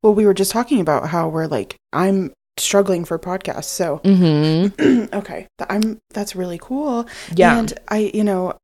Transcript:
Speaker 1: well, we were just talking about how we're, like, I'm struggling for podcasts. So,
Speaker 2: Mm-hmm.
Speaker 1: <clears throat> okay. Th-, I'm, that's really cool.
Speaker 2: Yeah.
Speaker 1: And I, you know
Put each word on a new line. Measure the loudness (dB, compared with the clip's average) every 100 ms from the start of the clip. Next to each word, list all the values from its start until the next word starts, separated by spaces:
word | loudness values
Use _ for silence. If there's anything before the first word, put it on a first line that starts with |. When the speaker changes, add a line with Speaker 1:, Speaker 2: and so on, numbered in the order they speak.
Speaker 1:
well, | 4
we | 4 4
were |
just | 4 0
talking | -2 0 0
about | 2 0 0
how | -2 -2
we're, | -2 -4
like, | -4 -6 -12 _
I'm | -2 0 0 -2 -8 _ -8
struggling | 0 2 2 -2
for | -2 -8
podcasts. | -6 -8 -8 -10
So, | -10 -6 -4 0
Speaker 2:
Mm-hmm. | 4 6 6 4 2 2 0 2 2 2 2
Speaker 1:
<clears throat> |
okay. | -6 -8 -12 -14 _
Th-, | -6
I'm, | -2 -2 -4 _
that's | -8 -8 -6
really | -8 -8
cool. | -8 -6 -4 -4 -6 -12 -10
Speaker 2:
Yeah. | 2 4 4
Speaker 1:
And | 0 -6 -6
I, | -2 -2
you | 0
know | 0 0 -4 -8